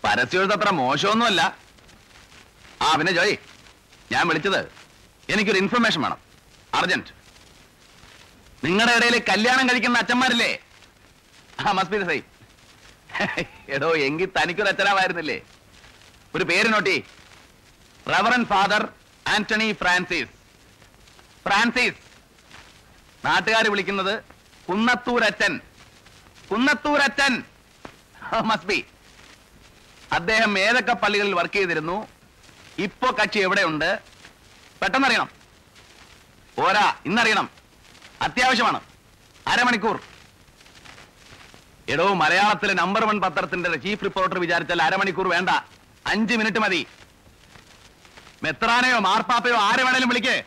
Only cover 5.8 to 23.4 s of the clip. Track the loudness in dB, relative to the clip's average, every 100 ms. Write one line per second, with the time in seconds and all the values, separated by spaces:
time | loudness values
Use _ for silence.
5.8 | 2 0 -2 -6 -12 -20 _ -20 -6 -4
6.8 | -2 -2 -4 -20 -20 -20 -20 -20 -20 _
7.8 | -20 -20 -20 -20 -20 -20 -20 -8 -2 2
8.8 | 2 4 2 2 0 0 2 2 2 0
9.8 | 2 0 2 0 2 0 -2 -4 -12 -20
10.8 | -20 _ -20 -20 _ -20 -20 -6 -2 0
11.8 | -2 -2 -2 -4 -6 -20 -20 -20 -20 -20
12.8 | -20 -20 -14 -8 -6 -6 -10 -14 -8 -4
13.8 | 0 0 0 -2 -4 -2 -2 0 -2 0
14.8 | 2 2 0 -2 -6 -8 -10 -20 _ -20
15.8 | -20 -20 -20 -20 -10 -4 0 2 2 2
16.8 | 0 -2 -4 -20 -20 -20 -20 -20 -20 _
17.8 | -20 -16 -2 2 4 2 2 2 2 0
18.8 | -2 -10 _ _ -4 -4 -2 -2 -2 -2
19.8 | 0 0 -2 -6 -6 -12 -20 -20 -20 -20
20.8 | -20 -20 -20 -20 -20 -14 -2 0 0 0
21.8 | -4 -4 -20 -20 _ _ -20 -20 -20 -20
22.8 | -20 -20 -20 -8 0 0